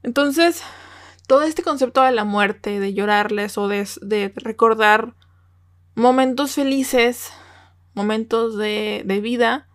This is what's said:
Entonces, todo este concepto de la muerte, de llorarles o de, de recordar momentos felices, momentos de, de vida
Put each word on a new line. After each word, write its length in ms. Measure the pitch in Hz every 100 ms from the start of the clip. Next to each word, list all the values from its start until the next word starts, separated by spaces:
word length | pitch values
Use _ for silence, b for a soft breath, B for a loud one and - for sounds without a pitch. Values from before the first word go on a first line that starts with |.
Entonces, 600 | 254 240 285 285 339 330 B B B B B B _
todo 160 | 269
este 200 | 311 311
concepto 400 | 339 285 254 262
de 100 | 262
la 120 | 240
muerte, 540 | 208 208 202 214 - 202
de 140 | 196
llorarles 640 | 190 208 208 208 208 202 -
o 120 | 202
de, 200 | 202 202 -
de 300 | 196 214 196 -
recordar 760 | 240 220 226 220 214 214 240 - _ _ _ _ _ _ _
momentos 600 | - 240 254 262 254 285
felices, 800 | - 269 269 262 254 233 247 - B B B B B _
momentos 600 | - 202 220 226 226 226 214
de, 460 | 214 208 214 208 -
de 140 | 196
vida 480 | 214 240 233 262 _